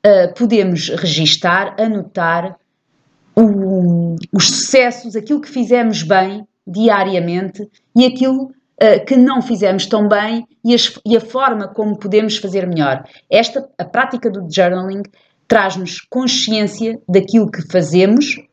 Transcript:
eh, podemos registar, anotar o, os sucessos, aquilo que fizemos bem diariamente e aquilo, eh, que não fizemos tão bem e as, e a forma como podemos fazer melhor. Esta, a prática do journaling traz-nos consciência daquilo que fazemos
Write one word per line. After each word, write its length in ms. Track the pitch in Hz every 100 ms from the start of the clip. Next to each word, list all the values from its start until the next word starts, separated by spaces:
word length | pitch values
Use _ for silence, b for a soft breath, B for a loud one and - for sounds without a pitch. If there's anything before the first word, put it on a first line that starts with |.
eh, 240 | 208 196 175
podemos 600 | - 233 220 185 170 -
registar, 840 | 170 180 147 151 - 180 180 196 -
anotar 800 | 220 208 - - 165 170 185 185 _ _ _ _ _ _ _ -
o, 800 | 220 202 190 190 175 170 170 165 -
os 140 | 196 254
sucessos, 680 | 254 - 262 247 240 233 214
aquilo 260 | 208 294
que 80 | -
fizemos 540 | 262 214 247 226 180
bem 420 | 160 190 190 202 214 _ -
diariamente 1000 | 180 226 202 190 196 170 175 190 190 208 _ _ 233
e 100 | 254
aquilo, 460 | 254 262 262 269 - _ -
eh, 200 | 220 202
que 180 | - 262
não 240 | 254 262
fizemos 440 | - 214 196 190 -
tão 200 | 220 208
bem 380 | 208 214 233 - _
e 100 | 233
as, 200 | 240 - - 214
e 120 | 233
a 40 |
forma 460 | 233 254 269 220 196
como 300 | - 214 202
podemos 400 | 202 214 220 214
fazer 280 | 196 190 180
melhor. 380 | 165 143 131 B B _
Esta, 380 | 202 226 - - -
a 60 |
prática 460 | 175 233 254 247 233
do 180 | 196 170
journaling 540 | 151 180 185 190 196 202 _ _ _ _
traz-nos 520 | 220 190 185 175 - _
consciência 880 | 254 254 - - 220 202 - 226 226 -
daquilo 440 | 190 190 226 208
que 100 | - 156
fazemos 680 | 185 156 175 190 240 294 - -